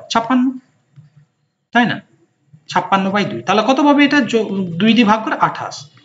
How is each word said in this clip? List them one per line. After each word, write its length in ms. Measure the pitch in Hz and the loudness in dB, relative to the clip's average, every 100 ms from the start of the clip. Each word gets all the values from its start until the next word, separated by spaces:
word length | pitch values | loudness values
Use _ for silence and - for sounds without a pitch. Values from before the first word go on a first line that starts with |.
| - | -4
ছাপ্পান্ন, 500 | 233 - 262 262 262 - _ _ - - _ _ _ _ _ _ | -4 0 0 0 -2 -12 _ _ -20 -20 _ _ _ _ _ _
তাই 140 | 233 220 | 0 0
না? 160 | 101 - _ _ _ _ - - | -2 -10 _ _ _ _ -20 -6
ছাপ্পান্ন 440 | 180 - 196 190 | -4 0 0 0
by 120 | 202 | -2
দুই। 180 | 156 117 | -2 -4
তাহলে 200 | - 202 214 | -2 0 2
কত 140 | 269 | 2
পাবে 240 | 294 285 277 | 4 4 4
এটা? 160 | 294 | 2
যো-, 280 | 220 226 208 196 | 0 -2 -2 -4
দুই 380 | 180 165 214 | -6 -2 2
দিয়ে 140 | 226 208 | 4 4
ভাগ 160 | 220 | 2
করে 120 | 302 - | -2 -4
আঠাশ। 500 | 160 - 107 - - _ | -4 -4 -10 -12 -18 _